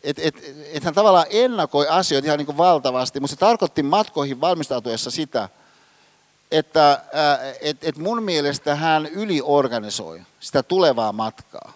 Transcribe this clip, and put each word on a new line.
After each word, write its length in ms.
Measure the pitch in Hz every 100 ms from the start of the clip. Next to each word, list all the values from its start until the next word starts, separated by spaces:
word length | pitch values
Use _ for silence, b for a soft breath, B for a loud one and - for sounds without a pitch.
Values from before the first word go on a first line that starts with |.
et, 160 | 147 147
et, 160 | 160 - 156 143 147
et 120 | 151
hän 100 | 165
tavallaan 340 | 156 214 185 156
ennakoi 580 | 208 254 226 156 147 147
asioita 380 | 170 180 139 147
ihan 120 | 147
niin 80 | 143
kuin 120 | 147
valtavasti, 640 | 180 160 135 127 127 143
mutta 160 | 143 139
se 40 |
tarkoitti 440 | 202 233 175 -
matkoihin 580 | 143 190 214 - 139 127
valmistautuessa 720 | 160 175 147 127 120 113 127
sitä, 380 | 135 151 123 98 b b b b b b b b _ _
että, 500 | 160 - 165 147 143 -
ää, 260 | 151 151 135 135 127
et, 160 | 151 139
et 160 | 160 151
mun 260 | 170 233
mielestä 520 | 214 160 147 147 151 147
hän 300 | 160 156 151
yliorganisoi 1160 | 175 214 156 139 143 131 120 107 101 85 82 - _
sitä 240 | - 147
tulevaa 480 | - 185 165 117 107
matkaa 640 | 104 110 - - - -